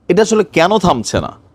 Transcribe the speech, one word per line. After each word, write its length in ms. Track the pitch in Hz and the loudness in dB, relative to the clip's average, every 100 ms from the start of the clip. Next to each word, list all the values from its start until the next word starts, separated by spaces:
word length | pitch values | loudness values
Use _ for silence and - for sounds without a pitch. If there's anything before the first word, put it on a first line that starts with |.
| - | -2
এটা 140 | 175 | 0
আসলে 220 | 220 214 | 2 0
কেন 340 | 202 165 170 214 | 0 0 2 2
থামছে 440 | 180 135 104 98 | 0 -2 -2 -6
না? 100 | 71 - _ | -6 -12 _